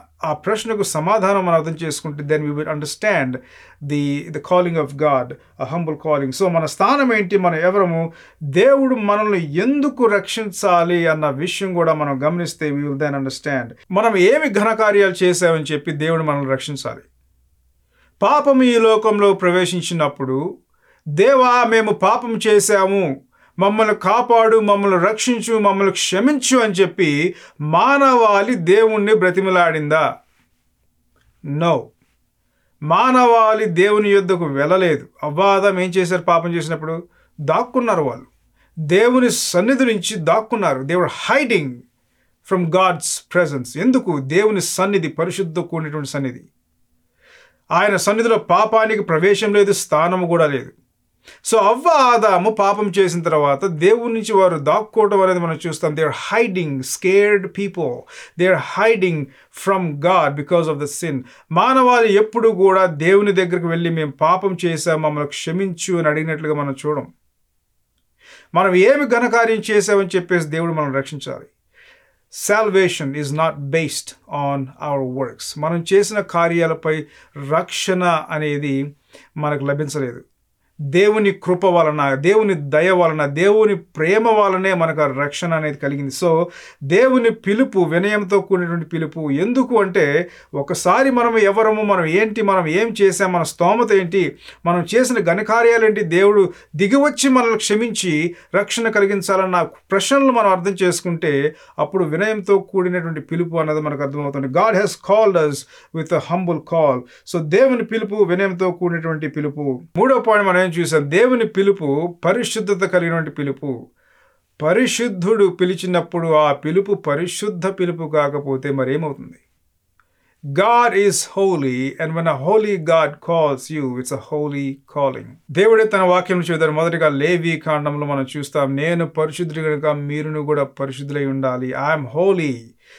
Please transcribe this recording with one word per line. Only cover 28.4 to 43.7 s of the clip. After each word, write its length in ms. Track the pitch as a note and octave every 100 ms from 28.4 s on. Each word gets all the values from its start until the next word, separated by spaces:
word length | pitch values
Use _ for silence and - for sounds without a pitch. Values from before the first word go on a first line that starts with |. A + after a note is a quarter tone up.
| G3
దేవుణ్ణి 600 | G3 E3 G#3 A3 G#3+ G3+
బ్రతిమలాడిందా? 1000 | G#3+ F3+ F3+ F#3+ F3+ E3+ D#3 D3 D#3 C3+ - _ _ _ _ _ _ _ _ _ _ _ _ D3
No. 340 | D3 E3+ C3+ - _ _ _ _ _ _ _ _ _
మానవాళి 800 | D3 F3+ B3+ B3+ A#3+ A3+ A3 A3
దేవుని 460 | G#3+ E3 G3+ G#3 G#3
యొద్దకు 340 | G3 F#3 F3+
వెళ్ళలేదు. 640 | D#3 C3+ D3+ F#3+ F3+ D3 - _
అవ్వాదం 580 | D3 D3+ G3 G3 G3+ F#3
ఏం 100 | F3+
చేశారు? 320 | F#3 F3 F3+
పాపం 320 | E3+ E3+ E3+
చేసినప్పుడు 480 | E3+ D3+ D3+ D#3 E3 - _ _ -
దాక్కున్నారు 600 | D3 F3+ B3 B3+ A#3 F3+
వాళ్ళు. 220 | C3+ A2+ - _ _ _ _ E3
దేవుని 520 | D3 F#3 A#3+ B3+ B3
సన్నిధి 540 | - - F3+ G#3+ C4+
నుంచి 320 | B3+ G#3 - G#3+
దాక్కున్నారు. 640 | D#3 G#3 A3 A3 F3 C3
They 180 | C3+ F3+
were 120 | D#3+
hiding 600 | - - C4 B3+ G3 C#3 B2 _ _ _ _ _ _ -
from 180 | F#3 E3+
God's 640 | F#3 F#3 D#3+ - - - F3+
presence. 440 | D#3 C#3 A#2+